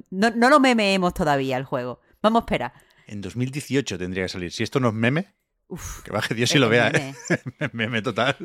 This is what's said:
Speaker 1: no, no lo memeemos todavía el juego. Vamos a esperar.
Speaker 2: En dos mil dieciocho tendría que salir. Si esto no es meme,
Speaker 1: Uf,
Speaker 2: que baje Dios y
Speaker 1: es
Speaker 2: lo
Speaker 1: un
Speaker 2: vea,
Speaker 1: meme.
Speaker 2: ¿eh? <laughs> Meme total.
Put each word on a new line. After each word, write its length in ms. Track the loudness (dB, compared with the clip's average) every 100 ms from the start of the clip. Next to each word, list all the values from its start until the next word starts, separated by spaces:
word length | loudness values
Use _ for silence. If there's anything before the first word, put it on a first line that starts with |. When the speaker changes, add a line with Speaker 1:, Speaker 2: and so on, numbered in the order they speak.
| -10
Speaker 1:
no, 200 | 0 0
no 200 | 4 6
lo 80 | 6
memeemos 560 | 6 4 4 4 2
todavía 420 | 0 2 2 0 -4
el 80 |
juego. 360 | -4 -4 -6 -10 _ _
Vamos 200 | 2 2
a 40 |
esperar. 280 | 0 -4 -4 -10 _ _ -14
Speaker 2:
En 140 | -12
dos 160 | -8 -4
mil 140 | -4
dieciocho 440 | -4 -2 -2 -2 -4
tendría 280 | -4 -4
que 40 | -4
salir. 220 | -4 -8
Si 120 | -6
esto 160 | -4 0
no 80 | 0
es 60 |
meme, 400 | 2 0 0 -4 _ _ _ _
Speaker 1:
Uf, 340 | -14 -12 -14
Speaker 2:
que 80 | -8
baje 240 | -6 -4
Dios 160 | -2 0
y 40 |
Speaker 1:
es 60 | 4
Speaker 2:
lo 60 | 4
Speaker 1:
un 60 |
Speaker 2:
vea, 180 | 4 4
Speaker 1:
meme. 240 | 0 -4 -10 -6
Speaker 2:
¿eh? 380 | -4 -4 -8 -8
<laughs> 40 |
Meme 280 | -4 -2 -2
total. 340 | -4 0 0 -2